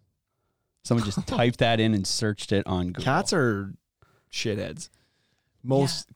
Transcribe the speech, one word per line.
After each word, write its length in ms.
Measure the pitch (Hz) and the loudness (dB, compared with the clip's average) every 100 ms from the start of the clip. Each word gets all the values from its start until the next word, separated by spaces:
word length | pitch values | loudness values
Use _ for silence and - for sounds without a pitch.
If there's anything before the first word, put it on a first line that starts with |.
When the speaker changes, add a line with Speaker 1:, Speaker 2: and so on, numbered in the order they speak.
| _ _ _ _ _ _ _ _ | _ _ _ _ _ _ _ _
Speaker 1:
Someone 220 | - 117 104 | -2 0 0
just 180 | 101 - | -2 -2
Speaker 2:
<laughs> 0 | |
Speaker 1:
typed 320 | 254 120 120 | 0 2 2
that 220 | 120 113 | 2 4
in 140 | 110 | 4
and 120 | 107 92 | 2 0
searched 460 | - 110 104 - | -2 -2 -2 0
it 140 | 101 95 | 0 0
on 220 | 92 90 | -2 -2
Google. 160 | 87 | -2
Speaker 2:
Cats 280 | 90 151 208 | 0 0 2
are 420 | 196 123 101 98 - _ _ _ _ _ | 2 2 0 -4 -10 _ _ _ _ _
shitheads. 560 | - 117 104 92 78 - _ _ _ _ _ _ _ | -6 -4 -4 -6 -10 -16 _ _ _ _ _ _ _
Most 460 | 123 135 139 - | 0 2 2 0
Speaker 1:
Yeah. 20 | - | -8